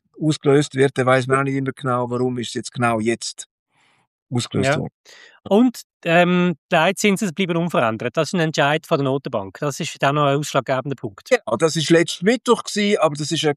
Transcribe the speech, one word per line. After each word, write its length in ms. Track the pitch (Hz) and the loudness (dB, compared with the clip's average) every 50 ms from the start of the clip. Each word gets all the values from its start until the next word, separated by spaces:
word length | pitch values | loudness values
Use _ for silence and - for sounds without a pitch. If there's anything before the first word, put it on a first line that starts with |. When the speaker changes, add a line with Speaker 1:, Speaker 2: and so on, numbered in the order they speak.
| _ _ _ - | _ _ _ -4
Speaker 1:
ausgelöst 560 | - 151 151 - - 147 135 147 147 - - | -2 -2 -2 0 2 4 4 4 4 2 0
wird, 220 | 131 135 139 - - | 0 0 0 2 0
dann 80 | 127 | 0
weiss 220 | 127 127 131 123 127 | 2 2 2 2 0
man 120 | 131 135 | 0 0
auch 40 | 139 | 0
nicht 120 | 139 135 | 0 -2
immer 180 | 139 135 131 131 | -4 -4 -4 -6
genau, 360 | - - 131 123 123 123 120 | -6 -4 -4 -2 -2 -2 -2
warum 280 | 120 123 127 127 127 123 | -2 -2 -2 -2 -2 -4
ist 120 | 113 - | -8 -8
es 40 | - | -8
jetzt 180 | 120 110 - | -10 -10 -10
genau 300 | - 123 123 120 117 110 | -6 -2 0 0 0 0
jetzt 460 | 110 117 113 104 - - - - - - _ _ _ _ _ _ _ _ _ _ _ _ _ _ _ - | 0 -2 -2 -2 -4 -10 -12 -14 -18 -20 _ _ _ _ _ _ _ _ _ _ _ _ _ _ _ -6
ausgelöst 380 | 127 120 117 - - 113 131 135 | -6 -4 -4 -4 -2 0 0 2
Speaker 2:
Ja. 100 | 147 156 | 0 0
Speaker 1:
worden. 140 | 170 - _ _ _ - - - - - _ _ - - | -2 -6 _ _ _ -20 -20 -20 -20 -20 _ _ -4 2
Speaker 2:
Und, 340 | 196 214 247 262 233 - - _ _ _ - | 4 4 4 4 2 -2 -12 _ _ _ -2
ähm, 500 | 175 165 170 175 175 180 180 180 180 165 - _ - | 2 4 4 4 4 4 2 2 0 -2 -4 _ 0
die 40 | 185 | 2
Leitzinsen 580 | 165 156 185 196 - - 214 196 175 226 190 143 | 2 2 2 0 2 2 2 2 2 0 -4 -2
bleiben 240 | - 190 165 175 165 | -2 -2 -2 -2 -2
unverändert. 580 | 170 175 - 175 127 113 110 107 113 123 - | -2 -2 0 0 0 0 0 -2 -4 -4 -2
Das 140 | 165 151 - | -2 -2 -2
ist 40 | - | 0
ein 60 | 180 | -2
Entscheid 480 | 160 160 151 - 147 139 151 160 - - | -2 0 2 2 2 2 2 0 -2 -2
von 100 | 170 143 | -2 0
der 60 | 139 | 0
Notenbank. 540 | 131 131 139 - 147 123 110 98 95 - - | 0 -2 -2 -4 -4 -6 -6 -6 -6 -8 -6
Das 220 | 151 147 135 - | -6 -6 -4 -4
ist 200 | 170 - - - | -6 -8 -6 -2
dann 140 | - 139 143 | -2 0 2
noch 100 | 151 147 | 2 2
ein 120 | 139 139 143 | 2 2 0
ausschlaggebender 580 | 147 - - 147 117 - 135 131 131 143 139 | -2 -2 -2 -2 -2 -2 -2 -4 -4 -6 -8
Punkt. 340 | - - 110 - - - - | -8 -10 -12 -14 -12 -6 0
Speaker 1:
Genau, 280 | 254 233 - - 226 214 | 0 0 0 0 -2 0
das 180 | 165 160 139 | 0 0 0
ist 140 | 160 147 - | 0 0 4
letzten 360 | 170 165 170 165 - - 175 | 4 4 4 2 -2 -2 0
Mittwoch 380 | 202 247 240 - - 233 - - | 0 0 2 2 2 2 2 0
gsi, 340 | - - 208 208 202 208 - | -4 -4 -2 0 0 2 2
aber 180 | 151 160 147 | 2 0 0
das 160 | 143 151 139 | -2 -6 -4
ist 100 | 170 143 | -4 -2
ja 100 | - 151 143 | 0 0 0